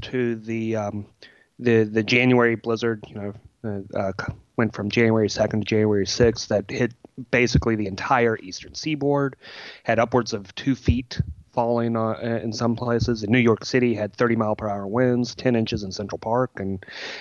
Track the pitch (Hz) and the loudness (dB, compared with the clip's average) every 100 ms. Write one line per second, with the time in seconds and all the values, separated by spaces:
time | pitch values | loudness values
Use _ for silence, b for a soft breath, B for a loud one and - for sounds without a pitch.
0 | - 127 120 113 110 113 110 110 101 104 | -4 -2 -2 -4 -6 -4 -2 -2 -4 -6
1 | 101 _ B B B - 120 113 107 110 | -10 _ B B B -4 4 4 4 2
2 | 104 123 127 123 117 113 117 113 117 110 | 2 4 6 6 4 2 -2 -2 -2 -4
3 | - 107 101 98 - _ 110 101 98 101 | -8 -10 -10 -10 -18 _ -8 -8 -6 -4
4 | 98 95 - - _ - 110 - 104 120 | -4 -6 -8 -12 _ -2 -2 -2 -2 4
5 | 113 110 101 - 107 110 98 110 107 104 | 4 4 2 2 0 0 0 2 2 2
6 | 92 - 117 113 - 104 101 110 120 - | 0 4 4 2 -2 -2 -2 -4 -4 -4
7 | - - 127 123 120 - 117 110 101 95 | -18 -16 -2 2 4 4 2 0 -2 -6
8 | - 127 117 110 90 - - - 160 147 | 0 2 2 0 -6 -16 -16 -10 -6 -2
9 | 143 143 139 - B B B B - 113 | 0 2 0 -4 B B B B 0 2
10 | 120 127 113 107 98 - 139 127 - 120 | 2 2 0 -6 -10 -6 -4 0 0 0
11 | 127 - - - - - 117 120 117 117 | -2 -6 -6 -8 -8 -2 0 0 0 0
12 | 113 110 117 113 113 107 120 113 120 117 | -2 -2 -4 -4 -4 -2 -2 0 0 0
13 | 117 113 101 123 117 107 - 127 123 107 | 0 0 2 4 4 2 2 2 2 0
14 | 104 - 120 113 107 107 107 101 98 117 | -4 0 0 2 0 -2 -4 -4 -2 2
15 | 127 123 120 - 131 117 110 113 98 92 | 2 2 -2 -2 0 2 0 -4 -6 -8
16 | 98 95 110 120 127 - 98 95 B B | -8 -8 -2 -2 -2 -4 -6 -6 B B
17 | B B | B B